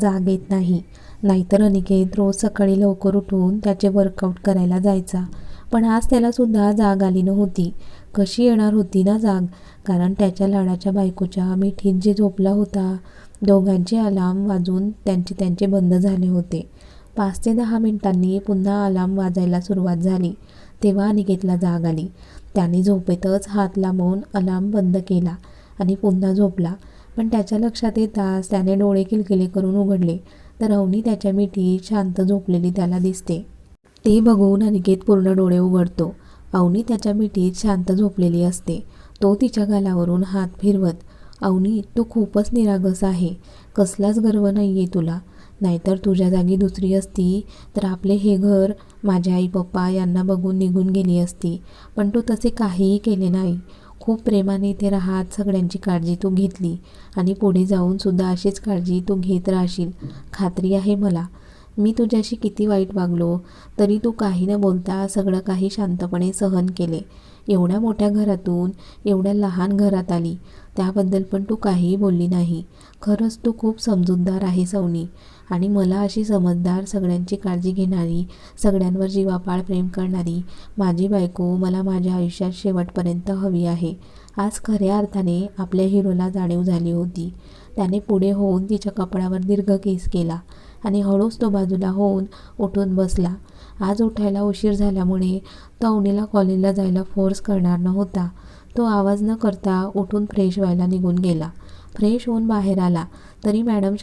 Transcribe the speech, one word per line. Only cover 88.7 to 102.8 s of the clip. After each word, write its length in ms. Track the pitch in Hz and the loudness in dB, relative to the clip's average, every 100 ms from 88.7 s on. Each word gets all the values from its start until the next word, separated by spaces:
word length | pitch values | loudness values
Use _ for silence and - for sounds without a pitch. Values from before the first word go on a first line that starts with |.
| 208 202 | -2 -4
कपाळावर 460 | 196 185 185 185 190 | -4 -4 -2 -2 -2
दीर्घ 320 | 185 202 196 196 | 0 0 2 0
केस 240 | 196 185 - | 0 -2 -2
केला 260 | 180 165 170 - - - - | -2 -2 -4 -10 -20 -20 -10
आणि 160 | 214 202 | -2 0
हळूच 400 | 196 196 220 226 | 2 2 0 0
तो 80 | 226 | -2
बाजूला 400 | 196 190 185 190 | 0 0 0 -2
होऊन 360 | 190 202 190 196 - - - | 0 0 0 -4 -10 -18 -6
उठून 360 | 202 202 196 | -4 -2 0
बसला. 400 | 185 190 - 175 190 - - - - | 0 0 0 0 -4 -12 -20 -20 -6
आज 220 | 196 208 | -2 0
उठायला 380 | 226 220 208 202 | 0 0 -2 0
उशीर 320 | 208 190 214 | -2 0 0
झाल्यामुळे 640 | 202 202 190 180 190 185 190 - - - - | 2 0 2 0 0 0 -2 -8 -20 -18 -4
तो 40 | 226 | 0
अवनीला 380 | 214 196 202 | 0 0 0
कॉलेजला 480 | 208 208 190 190 190 | 0 0 2 2 0
जायला 300 | 196 190 180 | 0 0 0
फोर्स 380 | 190 202 190 196 | -2 -2 0 -2
करणार 380 | - 196 175 175 | -2 0 2 0
नव्हता. 500 | 180 185 196 190 175 - - - - - | 0 -2 -2 -2 -4 -8 -20 -20 -10 -2
तो 80 | |
आवाज 380 | 233 208 196 202 | 0 2 0 0
न 120 | 208 | -2
करता 560 | 220 214 196 196 185 190 | 0 -2 -2 -2 -2 -2
उठून 300 | 202 185 208 | -4 -2 -2
फ्रेश 340 | 208 208 190 190 | -2 0 0 0
व्हायला 280 | 185 175 180 | 0 0 0
निघून 320 | 185 180 180 | 0 0 0
गेला. 300 | 185 160 160 - - - - - | 0 -2 -4 -10 -20 -20 -16 -2
फ्रेश 300 | 208 240 240 | 0 0 -2
होऊन 180 | 226 220 | -2 0
बाहेर 320 | 214 196 | 0 0
आला 260 | 190 | 2